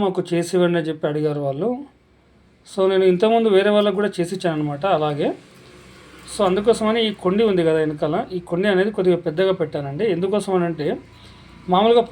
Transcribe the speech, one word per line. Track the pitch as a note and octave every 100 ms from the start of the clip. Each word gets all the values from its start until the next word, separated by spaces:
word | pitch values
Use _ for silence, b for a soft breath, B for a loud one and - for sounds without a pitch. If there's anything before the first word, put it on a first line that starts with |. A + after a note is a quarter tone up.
మాకు | G3 F#3 F3
చేసి | E3+ E3+ F3+
ఇవ్వండి | F3 E3+
అని | D#3
చెప్పి | D#3 D3+
అడిగారు | D3+ D3+ D3 C#3
వాళ్ళు. | C#3 G#3+ B3 C#4+ _ _ _ _ _ _ _ -
So | G3 F#3+
నేను | F#3+ F#3
ఇంతకుముందు | F3+ A3 A#3 A3+ F#3+
వేరే | G3+ G#3
వాళ్ళకు | G#3 F#3+
కూడా | G3+ F#3+
చేసి | E3+ F#3
ఇచ్చాను | F3 D3+
అనమాట | D3+ C#3+ G3 D#3+
అలాగే. | D3+ D3 A3 F#4 - - - - - - - - -
So | - F#3+
అందుకోసమని | F#3+ A3 G#3+ G#3+ A#3 A3
ఈ | G3
కొండి | F#3 G3+ A3+
ఉంది | F3+ D#3+
కదా | D#3+
వెనకాల, | D#3 D3+ D#3 F3 C4+ F#3
ఈ | -
కొండి | E3+ G#3
అనేది | F#3 G#3 G#3
కొద్దిగా | F3+ F3 E3+
పెద్దగా | D#3 F#3+ F#3
పెట్టానండి. | D#3 D3+ C#3 D3 A3
ఎందుకోసం | E3+ F#3+ G#3 G3+ F#3
అని | E3+
అంటే, | D#3+ D3+ C#4+ - B B B B B F3+
మామూలుగా | F3+ A3+ A#3 A3+